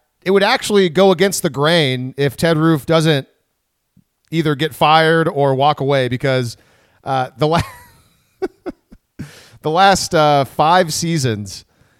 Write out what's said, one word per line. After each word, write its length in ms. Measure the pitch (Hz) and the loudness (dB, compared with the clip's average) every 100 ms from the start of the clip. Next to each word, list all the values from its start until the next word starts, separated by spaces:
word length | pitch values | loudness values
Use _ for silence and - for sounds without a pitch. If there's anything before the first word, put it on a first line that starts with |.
| _ _ | _ _
it 60 | 175 | 0
would 140 | 196 | 2
actually 440 | 202 262 - 202 180 | 2 0 0 2 2
go 200 | 147 196 | 4 2
against 320 | 170 196 - | 4 0 -2
the 80 | 170 | -6
grain 640 | 131 151 170 139 127 127 139 | -2 0 2 0 -2 -6 -2
if 200 | 139 - | -4 0
Ted 200 | 170 156 | 0 2
Roof 300 | 165 156 - | 2 0 0
doesn't 400 | 165 160 143 - _ _ _ _ _ _ _ _ _ _ | 0 2 0 -4 _ _ _ _ _ _ _ _ _ _
either 240 | 165 151 | -4 -2
get 200 | 139 156 | -2 -4
fired 520 | - 151 160 160 165 156 | 0 2 4 4 2 0
or 280 | 139 139 | 0 0
walk 260 | 131 143 147 | 2 0 0
away, 280 | 139 139 127 | -2 0 -2
because, 480 | 123 135 131 120 - _ _ _ _ | -2 -2 -2 -4 -10 _ _ _ _
uh, 280 | - 131 127 - | -6 -6 -6 -4
the 120 | 156 | -2
la-, 120 | 165 - - - _ _ _ _ - | -2 -4 -12 -20 _ _ _ _ -14
<laughs> 1200 | 381 _ - - _ - _ - - - - - | -14 _ -18 -18 _ -20 _ -20 -20 -20 -20 -10
the 80 | 151 | -4
last, 440 | 165 196 185 - | 2 2 2 0
uh, 300 | 165 151 143 | 0 2 2
five 500 | 131 - 151 185 165 | 0 -2 2 2 0
seasons, 680 | - 165 165 127 104 98 - - _ _ | -4 -4 -2 -2 -6 -10 -16 -20 _ _